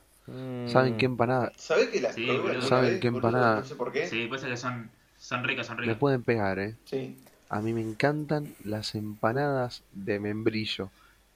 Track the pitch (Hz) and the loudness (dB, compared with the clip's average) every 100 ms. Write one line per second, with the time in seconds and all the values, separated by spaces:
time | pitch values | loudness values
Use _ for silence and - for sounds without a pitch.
0 | _ _ - 127 131 127 120 123 131 113 | _ _ -16 -10 -8 -6 2 4 4 4
1 | 127 120 120 127 117 - - 165 254 202 | 0 2 2 2 0 -6 0 2 4 2
2 | 120 113 117 123 - 123 - 127 127 117 | -2 -2 -2 0 0 0 2 4 4 4
3 | 120 120 120 120 120 110 101 - 123 135 | 0 2 2 4 4 4 0 -6 -4 -2
4 | 156 113 113 131 131 120 127 123 110 _ | -2 -2 -4 -4 -6 -4 -4 -6 -10 _
5 | _ _ - 127 120 131 117 117 117 113 | _ _ -6 -4 -2 -2 -4 -4 -2 2
6 | 143 131 117 117 98 95 101 117 - 135 | 4 2 2 2 2 0 -2 -6 -8 -6
7 | 131 - - _ _ 104 110 113 110 110 | -6 -12 -20 _ _ -4 0 -2 -2 0
8 | 139 151 147 151 147 - 98 107 104 107 | 2 2 0 -2 -4 -10 -6 -4 -4 -6
9 | 107 107 113 123 147 135 120 - _ 95 | -6 0 0 2 0 0 -2 -6 _ -12
10 | 98 104 104 107 113 110 107 - 95 _ | -2 -2 -2 0 0 0 -4 -4 -6 _
11 | _ _ _ | _ _ _